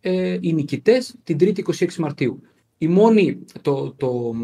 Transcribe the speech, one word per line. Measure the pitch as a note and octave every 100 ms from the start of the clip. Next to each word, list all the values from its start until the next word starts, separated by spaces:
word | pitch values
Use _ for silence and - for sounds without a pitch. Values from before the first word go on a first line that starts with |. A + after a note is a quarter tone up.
ε, | F#3 F#3 F#3 F3+
οι | F3+
νικητές | D#3+ D3 B2+ - B3+ - -
την | - D3
Τρίτη, | F#3 G3
είκοσι | F3+ E3
έξι | F3+ F3
Μαρτίου. | D#3 C#3 C3 - _ _ _ _
Η | D#3+
μόνη, | F3 A3+ A3 E3 - - -
το, | - C#3 C#3 -
το, | C3 B2 A#2+ A2+